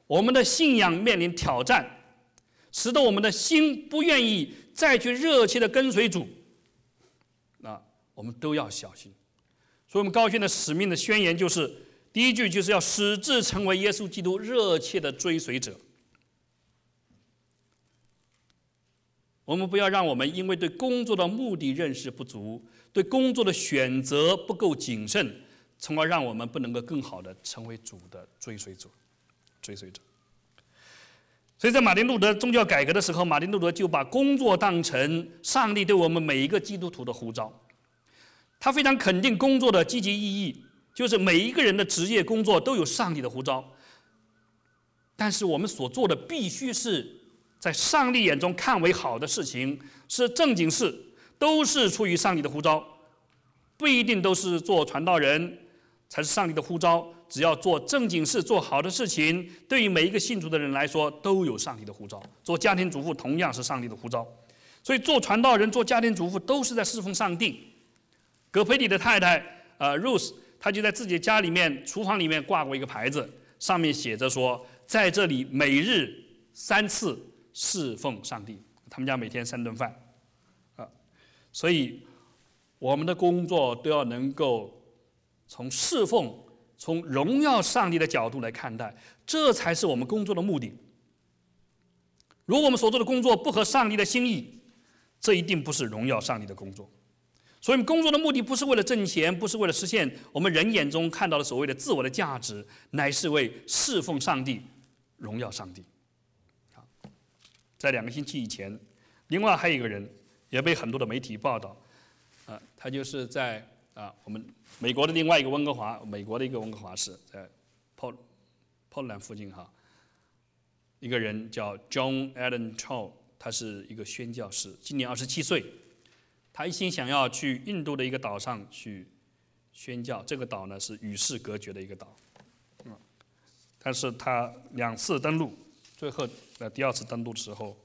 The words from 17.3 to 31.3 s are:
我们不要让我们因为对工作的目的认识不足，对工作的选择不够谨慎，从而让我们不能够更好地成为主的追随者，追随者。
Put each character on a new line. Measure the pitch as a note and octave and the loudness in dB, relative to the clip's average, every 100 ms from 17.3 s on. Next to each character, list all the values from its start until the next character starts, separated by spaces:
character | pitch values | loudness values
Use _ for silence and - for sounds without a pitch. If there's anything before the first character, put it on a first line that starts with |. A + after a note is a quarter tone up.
| _ _ _ _ _ _ _ _ _ _ _ _ _ _ _ _ _ _ _ _ _ - | _ _ _ _ _ _ _ _ _ _ _ _ _ _ _ _ _ _ _ _ _ -4
我 | F3 | -2
们 | F#3 | 0
不 | G3 | 2
要 | G3 | 4
让 | G3 E3 | 4 2
我 | |
们 | B2 C#3 F3+ | 2 0 -2
因 | F#3 | -2
为 | F3 | -2
对 | E3+ | -2
工 | - C4 B3 A#3 | -2 -2 0 0
作 | F#3+ | 0
的 | F3 | 0
目 | A3 B3 E3+ | 0 -4 -4
的 | C#3 | -2
认 | C#3 D#3 | -2 -4
识 | C3 C3 | -4 -10
不 | - | -12
足， | B2 G#2+ G#2+ A#2 - _ _ | -12 -12 -12 -14 -16 _ _
对 | G3 | -2
工 | F#3 C4 C4 | 0 2 2
作 | B3 G3 | 2 0
的 | |
选 | - - C#3 B2+ C3 | 0 0 0 2 0
择 | C3 C#3+ D#3+ F#3+ | 0 2 4 2
不 | - | -2
够 | F3+ F#3+ D3 | 0 0 0
谨 | - A2 G#2+ | -4 -6 -2
慎， | G#3 B2 - - _ _ - | -2 -2 -6 -20 _ _ -14
从 | - D#3 | -6 0
而 | D#3+ | 0
让 | E3+ B2 | 0 -2
我 | |
们 | A2 A#2 | -4 -6
不 | C#3 | -6
能 | A#2+ | -4
够 | A#2+ | -6
更 | A#2+ D3+ | -6 -6
好 | - F#2 | -8 -12
地 | F2+ F#2 | -16 -16
成 | - A#2+ A2+ | -14 -14 -14
为 | A2+ | -14
主 | - F#2 F2+ | -16 -20 -20
的 | F#2 F2+ - | -20 -20 -18
追 | B2 G#2 | -14 -12
随 | G2+ F#2 | -12 -14
者， | F#2+ _ _ _ _ _ _ _ | -18 _ _ _ _ _ _ _
追 | - | -16
随 | G2+ F#2 | -16 -16
者。 | G2 _ _ _ _ _ _ _ _ - - - _ _ | -20 _ _ _ _ _ _ _ _ -20 -20 -20 _ _